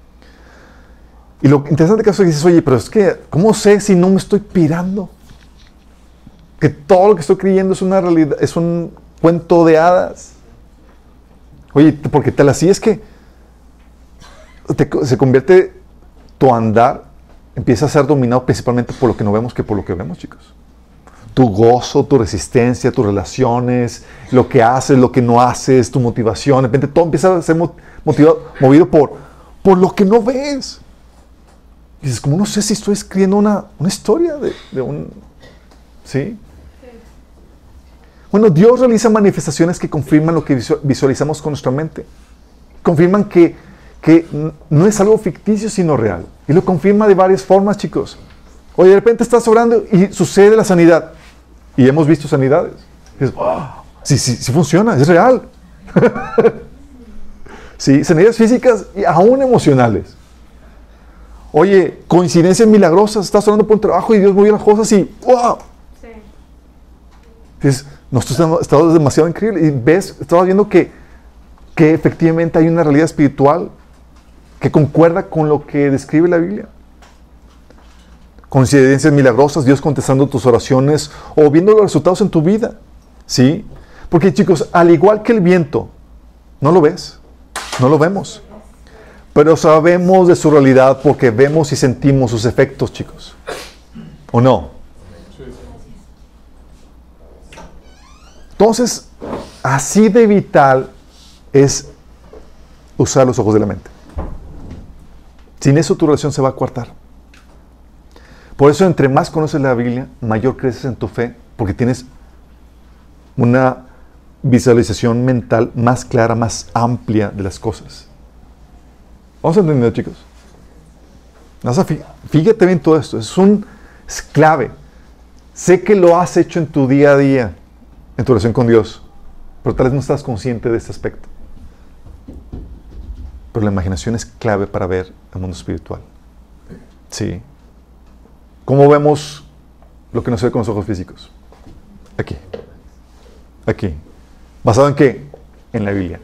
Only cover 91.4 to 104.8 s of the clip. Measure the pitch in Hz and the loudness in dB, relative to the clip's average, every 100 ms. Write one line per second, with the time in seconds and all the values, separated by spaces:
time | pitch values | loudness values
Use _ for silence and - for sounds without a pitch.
91.4 | 139 156 147 131 135 113 143 135 123 113 | 0 0 -2 -2 -2 0 0 0 -2 -2
92.4 | 113 - 143 - 123 - 87 - - - | -4 0 -2 -2 -8 -8 -16 -18 -20 -20
93.4 | - - - - _ - - - - 120 | -18 -16 -18 -20 _ -20 -20 -20 -6 0
94.4 | 127 107 76 - - - - - - - | 2 0 -4 -18 -20 -20 -20 -20 -20 -20
95.4 | 127 - 120 - - - - - - _ | -20 -20 -20 -20 -20 -20 -20 -20 -20 _
96.4 | - - - - - - _ _ - - | -20 -20 -20 -20 -20 -20 _ _ -20 -20
97.4 | - - - - - - - - - - | -20 -20 -20 -20 -20 -20 -20 -20 -20 -20
98.4 | - - 214 220 240 - - - - - | -14 -2 0 0 -4 -6 -16 -18 -16 -14
99.4 | - - - 139 - 202 214 226 220 202 | -16 -10 -6 -6 -2 2 4 4 4 2
100.4 | - 165 135 131 135 - _ _ - - | 2 2 4 2 -2 -16 _ _ -20 -20
101.4 | - 139 139 - - - - - - - | -2 2 2 0 -12 -20 -20 -20 -20 -20
102.4 | - - - - - - 120 143 131 120 | -20 -20 -20 -20 -14 -6 -2 0 0 0
103.4 | 104 107 101 92 - - - - - - | 0 0 -2 -8 -14 -20 -16 -14 -12 -14
104.4 | - - - - | -18 -20 -18 -20